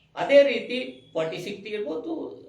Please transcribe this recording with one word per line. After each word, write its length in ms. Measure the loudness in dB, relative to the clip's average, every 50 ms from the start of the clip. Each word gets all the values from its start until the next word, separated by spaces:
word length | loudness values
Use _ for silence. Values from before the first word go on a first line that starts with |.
| _ _ _
ಅದೇ 260 | -4 0 6 8 8 8
ರೀತಿ 680 | 8 4 -2 -4 -4 -6 -6 -6 -8 -12 -16 -20 -8 -4
ಫಾರ್ಟಿ 240 | -2 -2 -2 -4 -6
ಸಿಕ್ಸ್ಟಿ 320 | -8 -10 -10 -10 -10 -10
ಇರ್ಬೋದು, 720 | -8 -6 -6 -6 -6 -6 -6 -6 -8 -8 -8 -10 -12 -16 -20